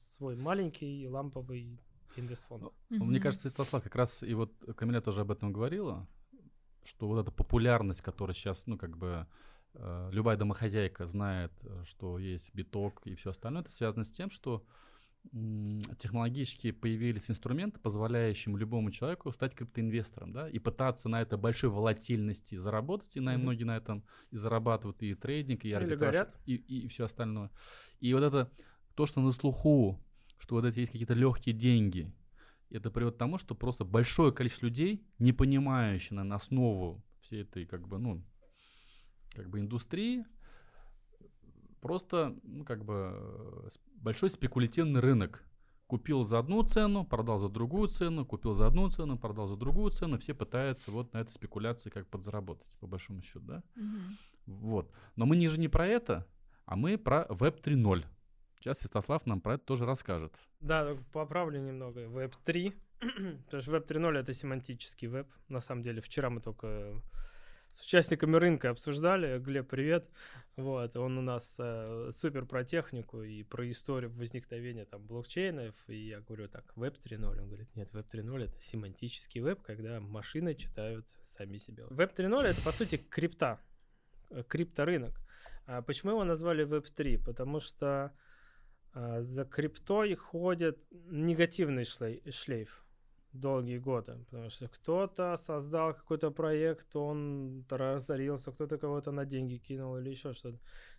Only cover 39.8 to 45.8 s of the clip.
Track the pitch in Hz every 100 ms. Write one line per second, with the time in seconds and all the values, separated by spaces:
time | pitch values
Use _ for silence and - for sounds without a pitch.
39.8 | - 165 226 247 226 - - - - -
40.8 | - - _ - - - - - - -
41.8 | - 180 - 175 156 - - 143 147 113
42.8 | 107 104 95 98 104 101 107 - - -
43.8 | - 214 113 113 190 - 127 127 120 143
44.8 | 160 135 127 127 92 - - - - -